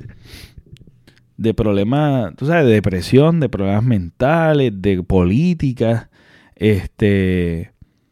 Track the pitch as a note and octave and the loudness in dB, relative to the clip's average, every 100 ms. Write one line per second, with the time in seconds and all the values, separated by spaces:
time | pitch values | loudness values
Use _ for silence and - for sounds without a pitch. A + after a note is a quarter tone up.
0 | - - - - - - - - - - | -20 -20 -20 -20 -20 -20 -20 -20 -20 -20
1 | _ _ _ - A2 G#2+ G#2 G2 G2+ C#3 | _ _ _ -6 -4 0 0 0 0 0
2 | D3+ C3+ G2 - C#3 C#3 C3+ G#2+ G2+ F#2 | 0 -2 -4 -6 -2 2 4 4 2 -4
3 | - B2+ D#3 E3+ C3+ F#2+ G2 G2+ B2 G#2+ | 2 4 4 2 -2 -2 -2 0 0 -2
4 | E2+ - B2+ E3 D#3+ D3 C3 G2 G2 F#2 | -4 -4 -2 0 2 2 0 -2 -2 -2
5 | F2 F#2+ F2+ A2 F3 E3 C#3+ A#2+ A2+ A2+ | 0 0 2 2 0 -2 -4 -2 -2 -2
6 | - _ _ _ _ - G#2+ G2 - - | -6 _ _ _ _ -2 0 0 -2 -2
7 | G#2 G2 F#2 F2+ F2 E2 F2 _ - _ | 0 2 0 0 -2 -4 -10 _ -20 _
8 | _ | _